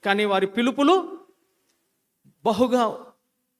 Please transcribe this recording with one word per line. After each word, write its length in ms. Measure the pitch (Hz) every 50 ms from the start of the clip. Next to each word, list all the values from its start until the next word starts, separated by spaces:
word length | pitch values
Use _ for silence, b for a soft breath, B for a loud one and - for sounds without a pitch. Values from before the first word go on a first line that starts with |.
| -
కానీ 200 | 202 196 202 214
వారి 220 | 208 196 190 190 190
పిలుపులు 680 | 202 233 240 240 233 - 285 285 359 381 339 339 - - - _ _ _ _ _ _ _ _ _ _ _ _ _ _ _ _ _ _ _ _ - _ _ _
బహుగా 600 | 226 214 185 254 247 247 254 233 214 - - - - _ _ _ _ _ _ _ _ _ _